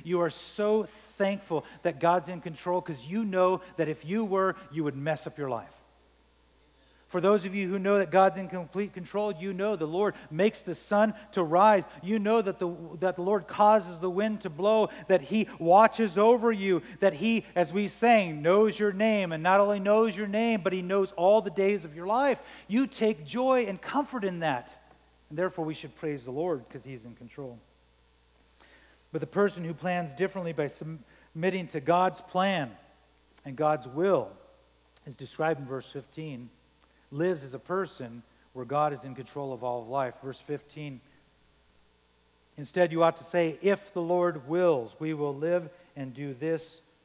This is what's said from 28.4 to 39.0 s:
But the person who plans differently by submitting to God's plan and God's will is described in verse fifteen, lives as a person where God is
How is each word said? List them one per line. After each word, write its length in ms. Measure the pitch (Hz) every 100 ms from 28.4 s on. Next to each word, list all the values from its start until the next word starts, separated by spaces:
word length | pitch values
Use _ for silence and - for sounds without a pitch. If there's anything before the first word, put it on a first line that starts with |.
| _ _ - - _ _ _
But 80 | 160
the 80 | 151
person 340 | 190 202 185
who 120 | 165
plans 400 | 160 180 175 165
differently 380 | 135 185 196 170
by 140 | 156 143
submitting 1040 | - 156 160 - _ _ 160 180 185 165
to 120 | 160
God's 420 | 139 175 185 185
plan 540 | - 185 196 185 131 98 _ _ _ _ _ _
and 100 | 143
God's 320 | 131 151 156 131
will 460 | 135 190 170 113 - - _ _ _ _ _ -
is 80 |
described 460 | 120 131 - 160 151
in 60 | 135
verse 220 | 131 -
fifteen, 580 | 143 139 - 156 127 120 _ _ _ _ _ _
lives 340 | 139 175 170
as 100 | 135
a 60 | 127
person 640 | - 185 185 - 123 117 - _ _
where 100 | 127
God 280 | 123 143 151
is 120 | 139